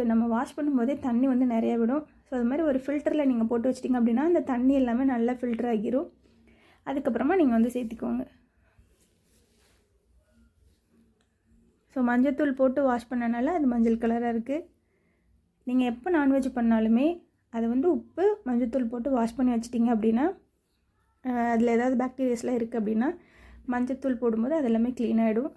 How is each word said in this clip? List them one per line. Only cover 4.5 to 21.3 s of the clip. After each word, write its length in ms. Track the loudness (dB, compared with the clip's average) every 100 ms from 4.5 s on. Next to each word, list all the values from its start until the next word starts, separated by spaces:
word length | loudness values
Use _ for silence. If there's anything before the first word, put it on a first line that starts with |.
| 0 2 2
எல்லாமே 300 | 2 0 0
நல்லா 280 | 0 0
ஃபில்டர் 360 | -2 -4 -4 -2
ஆகிரும். 380 | -2 -2 -2 -4 _ _ _ _ _ _ _ -8
அதுக்கப்புறமா 480 | -4 -2 -2 0 2
நீங்க 180 | 2
வந்து 180 | 2 0
சேர்த்திக்கோங்க. 520 | -2 -8 -8 -6 -6 -8 _ _ _ _ _ _ _ _ _ _ _ _ _ _ _ _ _ _ _ _ _ _ _ _ _ _ _ _ _ _ _ _ _ _ _ _ -2
So, 60 |
மஞ்சத்தூள் 560 | 2 4 2 2 0 2
போட்டு 220 | 2 2
வாஷ் 260 | 0 0 -4
பண்ணனால 420 | -4 -2 -2 0
அது 140 | 0 0
மஞ்சள் 340 | 2 2 2
கலரா 280 | 0 -2 -2
இருக்கு. 280 | -4 -4 -6 -8 _ _ _ _ _ _ _ _ _ -4
நீங்க 160 | 0 0
எப்போ 220 | -2 0
நான்வெஜ் 380 | 2 4 2 0
பண்ணாலுமே 540 | 0 2 2 4 4 2 0 _ _ _
அதை 120 | -4 -2
வந்து 200 | 0 2
உப்பு, 340 | 0 -2 0 0 0
மஞ்சத்தூள் 460 | -2 -2 0 -2 -2
போட்டு 200 | -4 -2
வாஷ் 240 | 0 0 0
பண்ணி 160 | 0
வச்சிட்டிங்க 380 | 0 -2 0 2
அப்படின்னா, 340 | 2 2 2 0 -4 _ _ _ _ _ _ _ _
அஹ், 240 | -6